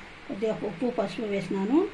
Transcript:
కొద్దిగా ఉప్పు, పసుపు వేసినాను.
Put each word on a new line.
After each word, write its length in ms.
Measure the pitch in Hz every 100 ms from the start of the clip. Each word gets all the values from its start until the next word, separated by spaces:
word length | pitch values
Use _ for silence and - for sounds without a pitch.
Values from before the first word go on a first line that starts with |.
| - - -
కొద్దిగా 280 | 202 220 175 214
ఉప్పు, 180 | - 247 233
పసుపు 320 | 202 - 214
వేసినాను. 440 | 202 190 196 202 294 403